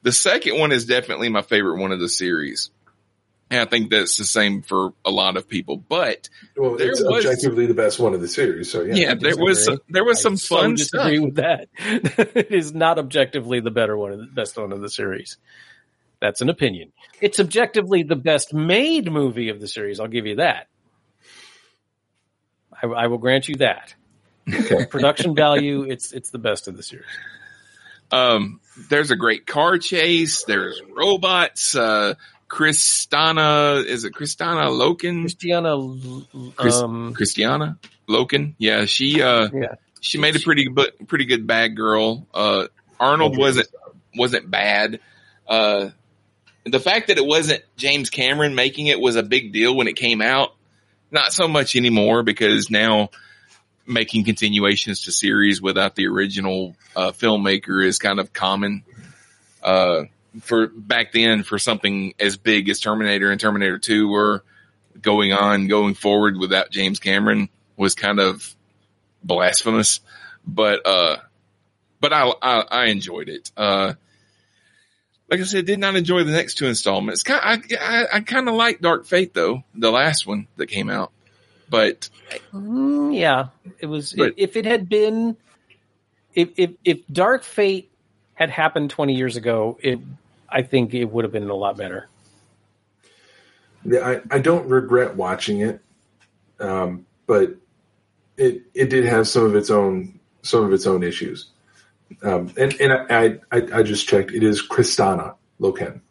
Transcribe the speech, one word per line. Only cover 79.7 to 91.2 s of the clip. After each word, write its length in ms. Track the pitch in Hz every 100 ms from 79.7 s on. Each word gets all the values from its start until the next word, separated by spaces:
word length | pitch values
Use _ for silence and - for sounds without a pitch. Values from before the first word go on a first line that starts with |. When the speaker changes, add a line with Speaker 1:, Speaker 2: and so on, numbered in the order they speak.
| 107
Speaker 1:
the 160 | 113
last 340 | 117 151 151 -
one 200 | 104 104 -
that 100 | -
came 220 | 98 101
out. 220 | 101 - _ _ _ _ _ _
But 400 | 113 107 - - _ - - -
Speaker 3:
Mm, 640 | 196 208 247 277 285 285 262
yeah, 300 | 165 131 135 _ 185 -
it 60 | 156
was. 260 | 151 143
Speaker 1:
But 220 | - - -
Speaker 3:
If, 140 | 190
if 40 | 226
it 80 | 220
had 220 | 233 180
been, 480 | 208 214 220 233 220 _ _ _ _ _ _ _ _ _
if, 160 | - 170 -
if, 140 | 175 170 180
if 140 | 160 -
Dark 320 | 143 196 254
Fate 460 | - - 202 190 - _ _ _ _
had 160 | - 160
happened 400 | 131 156 160 147
twenty 260 | - 143 127
years 200 | 127 117
ago, 400 | 117 113 110 117
it, 180 | 131 123 135 135 _ _ _
I 140 | 135
think 300 | 131 135 113
it 120 | 123 117
would 180 | 113